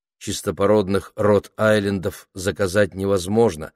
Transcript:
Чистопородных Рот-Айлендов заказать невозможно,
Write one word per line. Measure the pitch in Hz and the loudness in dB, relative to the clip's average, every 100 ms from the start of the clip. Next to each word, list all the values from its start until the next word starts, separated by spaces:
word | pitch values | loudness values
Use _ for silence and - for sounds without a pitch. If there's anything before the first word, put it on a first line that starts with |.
| _ _ | _ _
Чистопородных | - 92 104 82 98 107 95 98 - - | -10 -6 -6 0 2 2 2 -2 -4 -2
Рот-Айлендов | 104 101 - - 110 107 101 98 95 - - | 2 2 0 -2 2 2 0 -2 -4 -8 -18
заказать | 98 92 92 98 101 98 | -6 -4 -2 -2 0 0
невозможно, | 95 98 98 87 110 113 78 76 | 0 0 0 0 2 2 0 -12